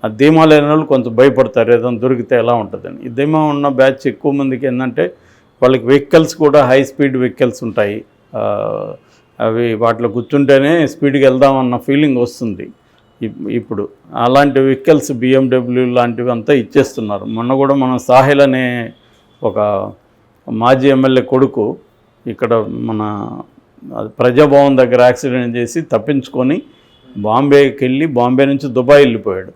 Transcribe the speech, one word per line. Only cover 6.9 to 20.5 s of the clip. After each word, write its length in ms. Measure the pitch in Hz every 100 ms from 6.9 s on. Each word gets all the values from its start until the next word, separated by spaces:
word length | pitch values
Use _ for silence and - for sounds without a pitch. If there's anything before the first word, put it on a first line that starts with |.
| - 143 131
వెహికల్స్ 460 | 123 123 123 107
ఉంటాయి, 420 | 117 101 104 107 - _ _ 113
ఆ, 60 | 107 101 104 - - - _ _ _ _
అవి 340 | 117 113 120
వాటిలో 360 | 110 117 113 120
కూర్చుంటేనే 800 | 110 120 143 139 135 143 170 147
స్పీడ్‌గా 420 | - 143 135 135
వెళ్దామన్న 480 | 127 139 135 127 123
ఫీలింగ్ 400 | 127 139 151 127
వస్తుంది. 520 | 120 - 120 95 - - _ _ _ _
ఇప్-, 280 | 113 110 101
ఇప్పుడు 400 | 117 101 104 - _ _ -
అలాంటి 440 | 120 135 143 135
వెహికల్స్ 520 | 135 135 - 165 -
బీఎండబ్ల్యూ 720 | 127 127 135 135 127 120 123 127
లాంటివి 460 | 123 120 113 123
అంతా 220 | 117 107
ఇచ్చేస్తున్నారు. 720 | 143 107 143 139 - 107 101 101
మొన్న 280 | 110 120
కూడా 220 | 135 135 139
మన 220 | 131 123
సాహిల్ 440 | - 127 131 143
అనే 520 | 139 131 127 123 113 - _ _ _ _
ఒక 440 | 107 107 104 101 101 98 _ _ _ _
మాజీ 400 | -